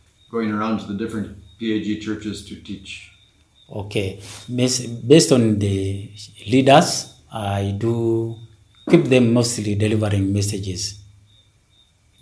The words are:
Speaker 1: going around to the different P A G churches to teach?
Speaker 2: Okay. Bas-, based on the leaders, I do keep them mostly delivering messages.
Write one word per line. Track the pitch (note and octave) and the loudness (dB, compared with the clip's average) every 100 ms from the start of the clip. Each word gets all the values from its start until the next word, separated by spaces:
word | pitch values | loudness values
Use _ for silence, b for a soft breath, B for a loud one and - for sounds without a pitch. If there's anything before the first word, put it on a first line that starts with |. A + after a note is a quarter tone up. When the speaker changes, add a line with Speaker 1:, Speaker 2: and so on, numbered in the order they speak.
| _ _ - | _ _ -10
Speaker 1:
going | A#2 A2 | -4 -2
around | G#2 A2 G#2+ | -2 -2 -4
to | - | -4
the | |
different | G2 A2 A2+ F#2+ - - - | -8 -6 -6 -8 -12 -20 -8
P | A2+ | -4
A | G#2+ | -2
G | F#2+ G#2 | -2 -6
churches | G#2+ G#2+ A2 F#2+ - | -6 -8 -8 -10 -12
to | G#2+ | -16
teach? | - F#2+ - - - - _ - - - - | -14 -14 -14 -18 -20 -20 _ -20 -20 -20 -14
Speaker 2:
Okay. | G#2+ G2+ A2+ F#2+ - B B B | -12 -6 -4 -4 -8 B B B
Bas-, | B2 B2 - B2 | -2 0 -2 -6
based | A#2 A#2 D#3 - | -8 6 6 8
on | B2+ A2+ G#2 | 4 4 2
the | G#2 G2 F#2+ G2+ - - - - - | 0 -2 -2 -6 -10 -18 -20 -16 0
leaders, | B2+ B2+ C#3+ F#3 - - - - | 2 6 6 6 -2 -8 -18 -16
I | A2+ G2+ G2+ G2+ G2+ | -8 -4 -2 -2 -2
do | A2+ A#2 A#2 A2+ A2+ A2+ - - - - - | -2 0 0 0 -2 -8 -18 -20 -20 -16 4
keep | E3+ | 4
them | C3+ B2+ A#2 | 6 4 4
mostly | A#2 A#2 - G#2 | 4 2 -2 -4
delivering | G2+ G#2+ G#2+ G#2+ G2+ F#2+ | 0 0 0 0 0 2
messages. | G2+ G2+ G#2 G2 F2+ - - - - - - _ _ - - _ - - _ | 0 -2 -4 -6 -8 -8 -12 -20 -20 -20 -20 _ _ -20 -20 _ -20 -20 _